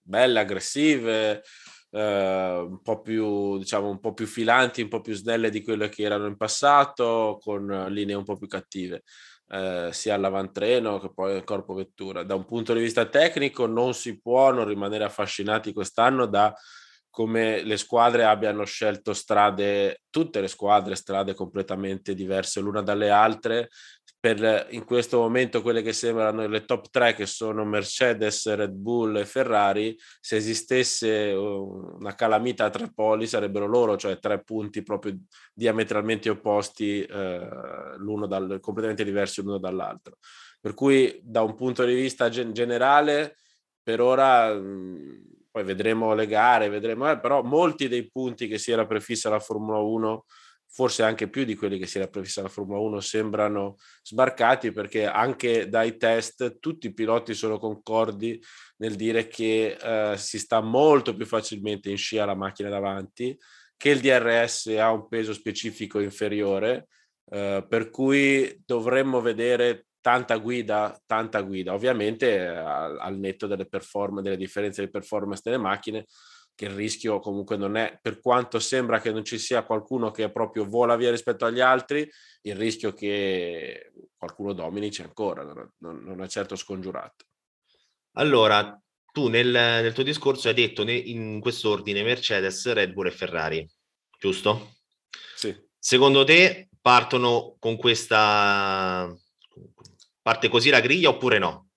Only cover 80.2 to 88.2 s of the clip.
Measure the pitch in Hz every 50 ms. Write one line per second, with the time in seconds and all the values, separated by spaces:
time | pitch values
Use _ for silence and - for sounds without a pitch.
80.2 | 110 104 - - 113 104 - 113 104 98 107 120 123 117 120 117 123 120 117 117
81.2 | - 123 113 - 120 117 117 123 127 127 131 127 127 - 143 147 151 151 _ _
82.2 | _ _ _ _ _ 101 101 98 110 113 107 - - 104 98 - 104 101 101 101
83.2 | 98 98 95 92 87 87 85 82 69 62 60 - - _ _ - - _ _ _
84.2 | - 82 - - 101 101 98 90 82 80 92 101 104 104 101 - 85 82 _ -
85.2 | 107 95 82 76 71 71 76 - 52 - _ _ - 85 82 65 55 90 95 92
86.2 | 95 92 - 104 98 - 98 95 - - 98 95 92 92 85 65 - - _ _
87.2 | - _ _ _ _ _ _ _ _ _ _ _ _ _ _ _ _ _ _ -